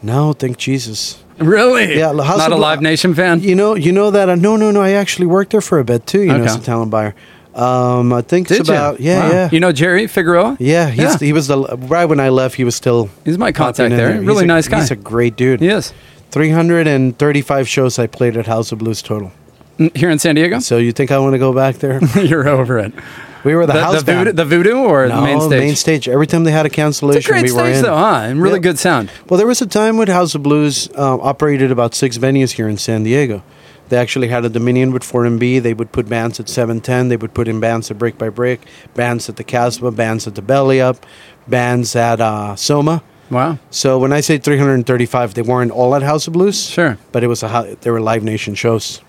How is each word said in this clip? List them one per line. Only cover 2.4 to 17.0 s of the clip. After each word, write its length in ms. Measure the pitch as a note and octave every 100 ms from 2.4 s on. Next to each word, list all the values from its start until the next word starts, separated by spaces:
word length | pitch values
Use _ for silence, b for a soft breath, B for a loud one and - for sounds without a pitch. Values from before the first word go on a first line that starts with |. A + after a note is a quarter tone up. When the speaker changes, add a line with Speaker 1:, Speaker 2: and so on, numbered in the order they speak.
| D#3+
Speaker 1:
of 60 |
Speaker 2:
a 20 | E3
Speaker 1:
Blu- 40 |
Speaker 2:
Live 180 | D3+ D#3
Nation 320 | D#3 D#3+ F#3 D#3
fan? 260 | F#3 E3+
Speaker 1:
You 140 | G3 F#3
know, 200 | G#3 G#3+
you 160 | D3+
know 180 | F#3 G#3
that, 160 | G3+ F#3+
uh, 60 | F3
no, 220 | F#3+ A3
no, 140 | G#3+
no, 100 | G3+
I 100 | G3
actually 360 | G3 G3 - F3
worked 240 | F#3 G3+
there 100 | G#3+
for 180 | - E3+
a 60 | A#2+
bit 200 | A#2+ -
too, 160 | G3
you 60 | G3
know, 80 | C3
Speaker 2:
Okay. 100 | A#2
Speaker 1:
as 100 | A2
a 40 |
talent 320 | A2+ A#2 A2+
buyer. 240 | A2 G#2+ G2+ B B B -
Um, 580 | B2 B2+ B2 B2 A#2+
I 80 | A#2+
think 280 | A2+ F3 F#3
it's 60 | G#3
Speaker 2:
Did 80 | D#3+
you? 60 |
Speaker 1:
about, 260 | D#3 D3 C#3
yeah, 260 | C3+ F#3 E3
Speaker 2:
Wow. 60 |
Speaker 1:
yeah. 180 | F3 F3+
Speaker 2:
You 80 | D#3+
know 120 | F3+
Jerry 360 | C#3+ E3+ F3+ A3
Figueroa? 500 | - E3+ F3 G#3 C4+
Speaker 1:
Yeah, 300 | B2 E3 D#3+
he's, 100 | A#2
Speaker 2:
Yeah. 180 | E3 D#4
Speaker 1:
he 140 | D3
was 140 | D3+ C#3
the, 100 | C#3 C3+ B2 B2+
right 180 | E3 E3+
when 140 | D3+
I 100 | C3+
left, 260 | C3 C3 -
he 80 |
was 120 | B2 A#2
still 340 | - A#2+ G#2 - -
Speaker 2:
He's 120 | F3
my 140 | A#3
Speaker 1:
popping 140 | - B2
Speaker 2:
contact 260 | B2 B2
Speaker 1:
in 60 | A#2+
Speaker 2:
there. 100 | A#2
Speaker 1:
there. 80 | A3
He's 80 | F#3+
Speaker 2:
Really 160 | G#3
Speaker 1:
a, 40 | F3+
Speaker 2:
nice 200 | E3 D#3
guy. 120 | G#3+
Speaker 1:
he's 100 | D3+
a 40 | A2
great 400 | G2+ A2+ A#2+ A2
dude. 240 | B2+ B2+
Speaker 2:
He 60 | E3+
is. 260 | G#3 B2+ B B B -
Speaker 1:
Three 200 | - D#3
hundred 340 | D#3+ E3+ E3+ D#3
and 300 | C#3